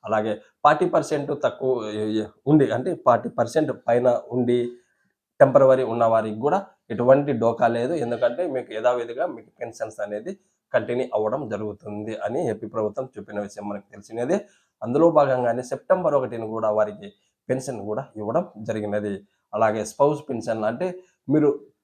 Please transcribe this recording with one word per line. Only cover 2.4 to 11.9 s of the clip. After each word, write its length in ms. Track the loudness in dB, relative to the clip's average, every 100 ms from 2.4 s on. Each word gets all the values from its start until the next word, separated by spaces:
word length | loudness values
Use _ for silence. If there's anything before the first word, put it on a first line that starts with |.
| 4
ఉండి, 160 | 4 4
అంటే 140 | 0 -4 0
ఫార్టీ 240 | 4 2 0 -4
పర్సెంట్ 340 | 0 0 -2 -4 0
పైన 200 | 2 4 0 -2
ఉండి 220 | -2 2 0 -2 -8 _ _ _ _ _ _
టెంపరవరీ 440 | 6 8 6 6 2
ఉన్న 100 | 2 4
వారికి 260 | 4 0 -2
కూడా 140 | 0 0 -4 _ _
ఎటువంటి 400 | 0 6 6 4 2
డోకా 260 | 0 2 2 2
లేదు. 160 | -2 -2
ఎందుకంటే 400 | -4 0 0 0 -4
మీకు 160 | -4 -6 -2
యథావిధిగా 480 | 0 0 -4 -6 -6
మీకు 140 | -6 -18 _
పెన్షన్స్ 400 | -14 -10 -10 -8
అనేది 280 | -8 -8 -8 -14 _ _ _
కంటిన్యూ 340 | -4 -2 -4 -2 -2
అవ్వడం 260 | -2 -4 -6
జరుగుతుంది 680 | -6 -8 -10 -12